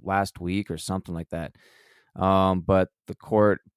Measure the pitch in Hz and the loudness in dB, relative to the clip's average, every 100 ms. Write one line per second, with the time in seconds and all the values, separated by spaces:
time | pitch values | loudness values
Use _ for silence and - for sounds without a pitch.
0 | 92 98 98 - 87 95 101 80 - 95 | -4 -2 -2 -6 -6 -4 -6 -8 -6 -8
1 | - 85 80 82 78 - _ _ _ _ | -6 -10 -8 -8 -10 -14 _ _ _ _
2 | _ - 92 95 95 92 82 95 92 _ | _ -4 2 4 2 0 2 2 2 _
3 | - 104 - 107 104 98 - | -16 -16 -2 4 4 2 -4